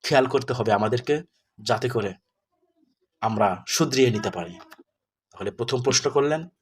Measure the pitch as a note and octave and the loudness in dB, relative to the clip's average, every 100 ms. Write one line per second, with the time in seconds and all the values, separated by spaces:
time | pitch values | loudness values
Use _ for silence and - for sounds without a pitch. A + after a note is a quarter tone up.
0 | - C#3+ C3 C3+ B2 A#2+ A2+ G#2 G#2+ A#2 | 4 2 4 0 -2 -2 0 2 2 0
1 | - D#3 F3 _ _ - A2 A2 B2 A#2+ | 0 -4 -4 _ _ -14 -2 -2 0 -2
2 | G2+ F2+ _ _ _ _ _ _ _ _ | -4 -8 _ _ _ _ _ _ _ _
3 | _ _ A2+ G#2+ G2+ F2+ - - D#3 C3 | _ _ -4 2 0 0 -4 -2 0 4
4 | B2+ G#2+ G#2+ F2+ E2+ F2 - - - _ | 4 2 -4 -6 -10 -14 -20 -20 -20 _
5 | _ _ _ - G2 - B2 C3 C3 - | _ _ _ -10 -10 -6 -4 0 2 0
6 | C#3+ C#3 C#3+ D#3 E3+ _ | 2 2 2 0 -6 _